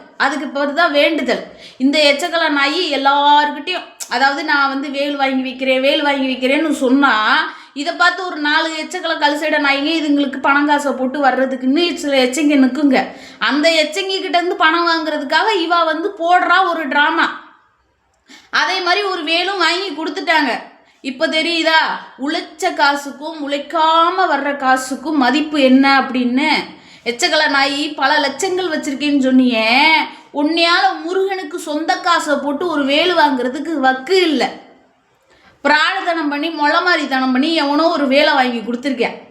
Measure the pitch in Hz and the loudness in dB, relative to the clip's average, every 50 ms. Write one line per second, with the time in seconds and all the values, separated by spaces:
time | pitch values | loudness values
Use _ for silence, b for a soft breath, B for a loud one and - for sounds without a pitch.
0 | - - - - 226 277 302 277 302 254 247 277 294 285 277 320 349 330 285 285 | -16 -14 -6 -4 -2 -2 -2 -4 -8 -6 -6 -4 -4 -2 0 0 0 2 2 2
1 | 294 330 330 285 262 247 208 - - - - B B B B B 254 277 285 302 | 2 2 0 0 -2 -2 -4 -4 -6 -12 -16 B B B B B 0 2 2 4
2 | 302 285 277 285 359 339 330 330 330 311 294 277 277 285 302 359 359 311 277 269 | 4 4 2 2 0 -2 -2 0 0 0 0 0 0 0 0 -2 -2 -2 -2 0
3 | 269 277 285 285 285 294 294 294 294 285 - 302 - 370 359 330 - - - - | 2 2 2 4 4 4 6 4 4 2 -2 -4 -6 -6 -6 -6 -8 -12 -16 -18
4 | - - 233 247 269 277 285 311 330 311 294 285 277 269 269 277 269 294 262 277 | -10 -6 -2 0 0 0 0 0 -2 0 0 2 0 0 -2 -4 -6 -6 -4 -4
5 | 285 294 285 277 269 269 269 262 254 262 247 254 269 262 262 262 262 277 311 311 | -4 -2 -2 -2 -2 0 0 -2 -2 -4 -6 -4 -2 0 0 2 2 2 2 2
6 | 302 285 277 269 269 262 254 254 254 254 277 302 320 311 277 - 269 240 254 277 | 2 0 0 0 0 -2 -2 -2 0 0 0 2 0 0 -2 0 0 2 4 4
7 | 285 262 226 214 214 226 269 311 330 320 B B B B B 277 294 339 294 311 | 4 4 2 2 2 0 0 0 -2 -4 B B B B B -8 -6 -6 -2 0
8 | 349 359 349 381 370 359 302 302 294 294 302 320 330 330 320 311 311 - - 359 | 2 2 0 0 -4 -6 -6 -4 -2 -2 0 0 0 -2 -4 -6 -8 -8 -8 -6
9 | 330 330 320 302 302 294 294 294 330 311 311 302 294 277 277 277 285 311 330 330 | -4 -4 -4 0 0 0 0 0 -2 0 0 0 2 0 0 0 0 -2 -2 -2
10 | 302 302 285 285 285 254 - 262 - 294 277 285 285 294 294 285 285 277 240 247 | 0 0 0 2 0 -2 -2 -2 0 2 2 2 2 2 2 2 0 -2 -2 -2
11 | 262 254 269 294 277 262 247 247 269 247 269 254 262 254 277 330 349 349 349 339 | -2 -4 -2 0 0 2 2 2 0 -2 -2 -2 0 0 2 2 2 0 -2 -4
12 | 294 285 277 262 254 247 254 320 302 294 302 269 262 254 254 311 294 277 254 202 | -4 -2 0 2 2 2 0 0 2 2 4 4 4 2 2 2 2 2 4 2
13 | - - B B B B B B 208 226 262 302 294 330 330 311 302 302 302 381 | 0 -2 B B B B B B -2 0 0 2 2 2 2 2 0 0 -2 -4
14 | 381 381 381 370 - 370 294 349 339 359 392 - 349 311 339 339 339 339 330 330 | -4 -4 -4 -4 -4 0 0 0 0 0 0 2 2 2 2 2 2 0 0 0
15 | 311 311 302 294 294 254 311 320 381 427 427 359 330 330 349 339 330 320 311 311 | -2 -2 -4 -4 -2 0 0 0 2 2 0 0 0 0 2 2 2 0 0 -2
16 | 339 403 - - 330 339 359 359 359 339 349 370 381 349 330 330 311 262 294 294 | -4 -6 -4 -2 0 2 2 4 4 4 2 2 2 2 0 -4 -4 -2 0 2
17 | 294 320 330 330 277 - - - - - - _ _ _ _ _ _ _ _ _ | 2 2 2 0 0 -2 -4 -8 -16 -20 -20 _ _ _ _ _ _ _ _ _
18 | _ _ _ _ _ B B B B B B 240 302 311 370 381 359 349 359 403 | _ _ _ _ _ B B B B B B -2 0 0 -2 -2 0 0 0 0
19 | 415 381 370 339 302 320 330 349 359 381 403 381 339 320 339 370 403 381 285 294 | 0 -2 -4 -4 -4 -2 -2 -2 0 -2 -2 0 0 0 0 -2 -4 -6 -8 -8
20 | 330 349 285 392 - 349 320 311 294 247 214 175 - - - _ _ b b b | -8 -8 -6 -6 -2 0 0 2 2 0 -2 -6 -8 -14 -20 _ _ b b b
21 | b - 254 254 320 330 320 320 320 339 339 330 320 320 320 320 294 220 - - | b -10 -6 -4 -2 -2 0 0 -2 -2 -2 -2 0 2 2 2 2 2 -2 -6
22 | - - - - 254 294 320 359 359 - - - 381 349 285 - 294 277 285 285 | -10 -16 -14 -10 -6 -4 -4 -4 -6 -8 -8 -4 -4 -2 0 2 2 2 2 0
23 | - 285 240 247 302 311 320 311 285 277 285 285 285 - 330 320 311 320 320 330 | -4 -10 -12 -12 -12 -12 -10 -8 -6 -4 -4 -6 -6 -4 -2 0 2 4 4 4
24 | 330 349 370 381 370 339 294 277 277 285 285 285 269 262 262 262 269 - 277 - | 4 2 2 0 0 0 0 -2 -2 -4 -4 -2 0 0 0 0 0 -4 -8 -8
25 | 247 311 311 285 254 247 254 302 302 302 302 294 262 254 254 269 269 277 277 269 | -6 -4 0 0 2 2 2 0 0 -2 0 2 4 6 6 6 6 6 4 2
26 | 247 - 233 254 247 240 247 262 302 311 277 202 170 - - B B B B B | 2 0 -2 -2 0 0 0 0 2 2 0 0 -2 -6 -12 B B B B B
27 | B 240 233 240 349 330 311 311 302 294 277 277 277 285 285 285 302 311 294 - | B -6 -4 -2 -2 0 2 2 2 2 2 2 0 0 0 -2 -4 -6 -4 -2
28 | 277 269 302 302 285 269 285 - 392 381 370 359 370 339 311 262 - 294 269 240 | 0 2 2 2 0 -2 -2 -2 -4 -2 -2 -2 -2 -2 -2 -4 -4 -4 -6 -4
29 | 294 294 285 285 254 262 262 262 254 247 226 220 220 220 240 269 302 320 320 302 | -2 0 2 2 2 4 4 4 4 4 2 2 2 2 4 4 4 4 4 2
30 | 294 - B B B B B 277 285 302 330 339 339 339 349 370 403 381 359 311 | 0 -2 B B B B B -2 -2 0 0 2 2 2 2 4 2 2 0 -2
31 | 311 330 370 381 381 392 392 381 381 - 349 349 - 320 294 302 320 349 370 359 | -6 -4 -2 -2 -2 -2 -2 -6 -8 -8 -10 -10 -8 -6 -4 -4 -2 -2 -2 -2
32 | - 359 339 320 320 311 277 262 - 285 285 285 359 349 311 294 277 262 277 302 | 0 0 0 0 0 0 -2 -2 -2 -4 -4 -4 -4 -4 -2 -2 0 0 2 2
33 | 339 370 349 330 302 285 269 247 247 254 247 302 285 330 330 277 254 262 262 262 | 2 2 2 2 2 2 2 0 -2 -4 -4 -6 -6 -6 -4 0 0 0 0 0
34 | - - 381 370 359 330 294 240 202 - - - - - - _ _ _ _ _ | 0 0 2 2 2 2 0 0 -2 -2 -6 -8 -18 -20 -20 _ _ _ _ _
35 | _ _ _ _ _ b b b b b b b - 277 294 302 320 349 381 392 | _ _ _ _ _ b b b b b b b 0 2 2 2 2 0 -2 -2
36 | - 349 339 330 302 294 285 285 302 339 320 302 294 294 320 339 359 359 349 311 | -2 -2 -2 -2 -2 -4 -4 -4 -4 -4 -4 -2 0 2 2 2 2 2 0 0
37 | 285 247 269 262 262 262 254 262 294 330 330 311 285 277 285 302 320 339 339 294 | 0 -2 -2 -2 0 0 0 0 0 0 0 0 0 0 0 2 2 2 0 0
38 | 285 254 262 285 302 311 294 269 254 247 240 233 202 233 233 240 - 285 254 226 | 0 2 2 4 4 4 4 2 2 0 -2 -4 -4 -6 -6 -4 -4 -4 -4 -2
39 | 220 - - - - - | -4 -4 -6 -10 -18 -20